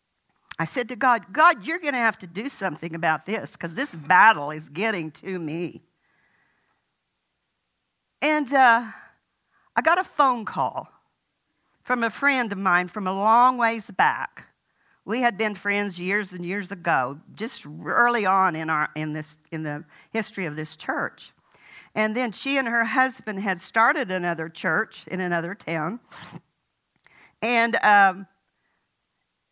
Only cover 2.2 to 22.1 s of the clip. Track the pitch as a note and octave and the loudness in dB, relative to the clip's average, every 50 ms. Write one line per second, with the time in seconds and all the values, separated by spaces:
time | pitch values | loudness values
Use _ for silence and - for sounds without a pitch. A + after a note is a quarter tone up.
2.2 | - F3 E3+ F3+ F#3 - - - G3 F#3+ D3+ - - E3+ D#3+ E3+ E3 E3 D#3+ D3 | -8 -12 -8 -8 -8 -8 -8 -4 -6 -6 -6 -6 -10 -10 -8 -2 0 0 0 0
3.2 | - - G#3 A3 - E3+ - - - E3+ D#3+ F#3 C#4 C#4+ - D#3+ D3 D3 F#3 F3+ | -2 -6 -6 -6 -6 -8 -12 -10 -10 -10 -6 -6 -6 -6 -8 -8 0 4 6 8
4.2 | G3+ A3 G3+ D#3+ C#3+ C#3+ D#3 D#3 D#3 D#3 C#3+ D#3 G3+ A3+ A3 F3+ D#3+ D#3+ D3+ - | 8 8 6 4 0 -6 -6 -8 -10 -12 -8 -4 -2 -2 -2 -2 -4 -8 -10 -12
5.2 | - F#3 F#3+ F3+ E3+ D3+ D3+ E3 F3 D3+ - - _ _ _ _ _ _ _ _ | -10 -8 -6 -6 -6 -6 -6 -4 -6 -6 -8 -12 _ _ _ _ _ _ _ _
6.2 | _ _ _ _ _ _ _ _ _ _ _ _ _ _ _ _ _ _ _ _ | _ _ _ _ _ _ _ _ _ _ _ _ _ _ _ _ _ _ _ _
7.2 | _ _ _ _ _ _ _ _ _ _ _ _ _ _ _ _ _ _ _ - | _ _ _ _ _ _ _ _ _ _ _ _ _ _ _ _ _ _ _ -4
8.2 | - D4+ D#4 D4+ D4 A#3 C#4 C4+ C4+ B3 A3+ A#3 A#3+ A3 G3+ - - - _ _ | 0 2 2 2 0 2 4 6 6 8 6 6 2 -2 -12 -16 -20 -20 _ _
9.2 | _ _ _ _ _ _ _ _ _ _ - - A#3+ D4+ E4 F4+ F#4 - - - | _ _ _ _ _ _ _ _ _ _ -2 0 2 2 2 2 0 -2 0 2
10.2 | C#4+ C4+ B3 A#3+ G#3+ - - F3 C3+ B2 - C3 D3 - _ _ _ _ _ _ | 4 4 2 0 -4 -6 -2 -2 -2 -2 -2 -6 -10 -12 _ _ _ _ _ _
11.2 | _ _ _ _ _ _ _ _ _ _ _ _ _ - B3 A#3+ A#3 A3+ G#3+ - | _ _ _ _ _ _ _ _ _ _ _ _ _ -2 -2 0 0 -2 -2 0
12.2 | - C#4+ C#4 C4 A#3+ A3 G3+ F#3+ G3 F#3+ F3 F3 F3+ F3+ - G#3+ G3 F#3 F#3+ G3 | 0 2 2 2 0 -2 -4 -2 0 2 2 2 2 0 -6 -6 -4 -4 -2 0
13.2 | G3+ G#3+ A3 A#3+ B3 B3+ B3+ B3 A#3 A3+ A3+ A#3 G3+ - G3 - F3+ D3+ B2 A#2+ | 2 4 6 6 6 6 4 2 0 0 0 -2 -8 -8 0 2 2 2 2 0
14.2 | C3 - - - - _ _ _ _ _ _ _ _ _ _ _ - - G#3 B3 | -6 -10 -12 -16 -20 _ _ _ _ _ _ _ _ _ _ _ -10 -6 -4 0
15.2 | B3+ A#3+ A3 F3+ A3 G#3+ G#3 F3+ - G#3 G3+ G3+ G#3 G3+ F3 E3+ F3 F3+ G3 G#3 | 0 0 0 0 -4 -4 -4 -6 -6 -4 -2 -2 -2 -4 -6 -6 -6 -2 -2 -2
16.2 | G#3 F#3 F#3 F3+ F3 E3+ F#3 G#3 F#3+ E3+ G3+ F3+ E3 F3 E3 C#3 B2+ B2+ C#3 D#3 | -4 -6 -10 -10 -8 -6 -6 -6 -8 -8 -10 -6 -2 0 0 2 0 -2 -6 -10
17.2 | - - C3 C3+ G#3 A3+ - - - C#3+ D3+ D#3+ E3+ - - - A#3+ A#3+ A#3+ A#3 | -14 -20 -14 -10 -10 -10 -10 -12 -16 -16 -14 -12 -6 -2 2 2 4 4 4 2
18.2 | G#3 F#3 G3 G3 F#3+ F#3 D#3+ D#3+ D#3+ D#3+ D#3+ D3+ D3+ - - D#3 D#3 D#3 D3+ D#3 | 2 2 2 4 4 2 0 -2 -2 -2 0 0 -2 -2 -4 -6 -6 -6 -6 -8
19.2 | D#3 - - _ _ - - D#3 D#3 D3+ D3 D3 - _ _ - - _ - A3+ | -8 -12 -16 _ _ -12 -10 -8 -6 -6 -8 -8 -10 _ _ -20 -18 _ -6 -6
20.2 | G#3+ - - - F#3 D#3+ D3 D3+ D#3 D#3+ - - - - C#4 D4+ F3+ A#2+ - - | -6 -6 -6 -8 -6 -6 -6 -8 -10 -10 -12 -14 -6 -6 -4 -2 -4 -4 -6 -10
21.2 | - - _ _ _ _ _ _ _ - - - - _ - - G#3+ A3 | -20 -20 _ _ _ _ _ _ _ -20 -20 -20 -20 _ -4 -2 -2 -2